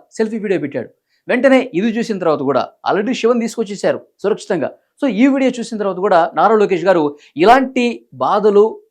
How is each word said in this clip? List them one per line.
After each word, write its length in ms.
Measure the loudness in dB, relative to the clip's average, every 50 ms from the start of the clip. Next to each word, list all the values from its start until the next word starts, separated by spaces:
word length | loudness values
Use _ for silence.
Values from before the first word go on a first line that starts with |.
| -8 _
సెల్ఫీ 260 | -6 -4 -4 -4 -4 -6
వీడియో 220 | -4 -4 -4 -4
పెట్టాడు. 280 | -4 -6 -6 -8 -8 -10 -14 _ _ _ _ _ _ -4
వెంటనే 420 | -2 0 2 4 4 2 2 0 -4
ఇది 120 | -2 -2
చూసిన 320 | -2 -2 -2 -4 -4 -6 -2
తర్వాత 220 | 0 0 0 0
కూడా 280 | 0 0 0 0 -2 -4 -10 _ -4 -2
already 240 | -2 -2 -2 -4 -4
శివన్ 260 | -2 0 0 0 0
తీసుకొచ్చేశారు 600 | -2 -4 -4 -6 -6 -8 -6 -4 -2 -2 -2 -4 -8 _ _ _
సురక్షితంగా. 480 | -4 -4 -4 -4 -4 -6 -4 -4 -4 -6 -8 _ _ _ _
So 120 | _ -4 -2
ఈ 180 | 0 2 2
వీడియో 260 | 2 2 2 0 0 -2 -4
చూసిన 180 | -8 -8 -8 -6
తర్వాత 180 | -4 -4 -4
కూడా 340 | -2 0 2 2 2 2 2 0
నారా 220 | 0 2 2 4
లోకేష్ 280 | 2 2 0 0 0 2
గారు, 200 | 2 2 2 2 -2 -4 -8 -16 _ _
ఇలాంటి 680 | 2 4 6 6 4 4 0 -2 -2 -2 -2 -4 -6 -12 _ -8
బాధలు 500 | -4 -2 -2 0 2 2 4 4 4 4 2 0 -6 -16 _